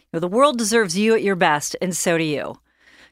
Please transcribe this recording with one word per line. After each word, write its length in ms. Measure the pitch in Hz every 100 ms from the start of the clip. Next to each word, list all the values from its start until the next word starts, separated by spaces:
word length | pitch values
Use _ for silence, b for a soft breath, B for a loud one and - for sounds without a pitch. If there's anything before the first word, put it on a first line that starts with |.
| b
know, 60 | 165
the 60 | 175
world 300 | 214 285 240
deserves 400 | 208 233 196 175
you 160 | 220
at 80 | 226
your 140 | 196 185
best, 400 | 175 147 - -
and 160 | 180 170
so 220 | 190 165
do 60 |
you. 360 | 160 139 73 - b b b b b